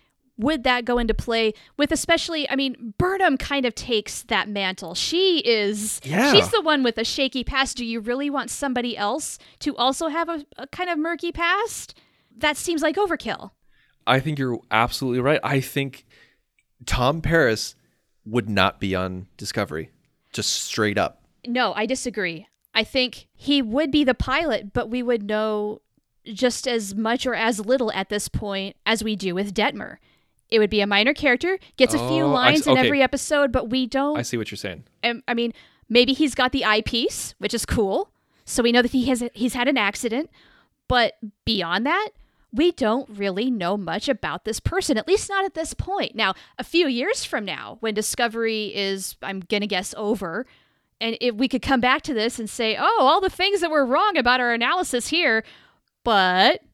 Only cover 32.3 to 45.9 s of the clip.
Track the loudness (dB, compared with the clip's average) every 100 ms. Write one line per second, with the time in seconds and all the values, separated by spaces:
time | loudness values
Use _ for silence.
32.3 | 4 6 4 6 4 6 4 2 2 0
33.3 | 2 2 0 0 -2 0 -2 -2 -2 -2
34.3 | -4 -4 -6 -8 -10 -14 -4 -4 -4 -4
35.3 | -2 -2 -6 -20 _ 2 4 6 4 0
36.3 | 2 0 0 2 2 0 -2 -2 -4 -10
37.3 | -6 -4 -4 -2 0 0 0 -4 _ _
38.3 | _ -8 0 4 4 4 2 0 0 -2
39.3 | -2 -2 0 0 2 0 -2 -4 -4 -6
40.3 | _ _ _ _ _ 0 2 2 -2 -16
41.3 | _ -4 -2 0 0 0 0 -2 _ -20
42.3 | _ _ 0 0 2 0 0 -4 -6 -4
43.3 | -2 -2 0 0 -2 -2 -4 -2 -2 -2
44.3 | -6 -6 -4 -2 -2 0 0 2 0 0
45.3 | -2 -2 -4 -8 -6 -6